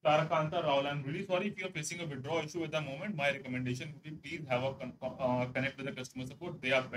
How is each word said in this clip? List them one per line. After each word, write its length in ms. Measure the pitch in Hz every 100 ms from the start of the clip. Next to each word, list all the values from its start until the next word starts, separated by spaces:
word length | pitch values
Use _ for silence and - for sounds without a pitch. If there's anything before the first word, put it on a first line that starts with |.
| 160
Tarakanta 560 | 151 156 165 156 175 156
Raul, 200 | 139 143
"I'm 100 | 143 135
really 120 | 170 190
sorry 240 | 180 202
if 80 | -
you're 160 | 185 160
facing 240 | 151 170 160
a 20 |
withdrawal 300 | 139 131 165 151
issue 160 | 170
at 80 | 160 156
the 40 | 143
moment. 280 | 139 202 160
My 80 | 143 139
recommendation 580 | 127 127 127 123 160
would 100 | 147 156
be 80 | 156
please 260 | 143 165 147 123
have 80 | 135
a 40 | 135
con-, 160 | 127 - 127 - 131
uh, 180 | 123 123 131
connect 200 | 131 -
with 140 | 135
the 40 | 135
customer 240 | 131 131 127
support. 280 | - 170 143 127
They 80 | 131
are 40 | 127